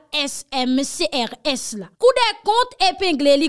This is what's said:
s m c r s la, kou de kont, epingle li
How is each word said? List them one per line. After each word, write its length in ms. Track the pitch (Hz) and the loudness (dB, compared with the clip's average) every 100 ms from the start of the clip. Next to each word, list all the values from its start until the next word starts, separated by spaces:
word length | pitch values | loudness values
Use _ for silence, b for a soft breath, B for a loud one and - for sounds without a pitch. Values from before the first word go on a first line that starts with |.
| _ | _
s 340 | 302 285 - - | -6 -6 -8 -8
m 300 | 262 254 254 | -4 0 0
c 240 | 269 - 339 | -2 -4 -4
r 240 | 285 226 - - | -4 -6 -6 -6
s 300 | 254 - 214 | -6 -6 -10
la, 80 | 175 - | -14 0
kou 160 | 480 | 2
de 140 | 508 453 415 | 4 2 0
kont, 320 | - 440 494 - 370 | 0 0 0 0 0
epingle 480 | 370 381 294 285 | 0 -2 2 4
li 80 | 285 | 4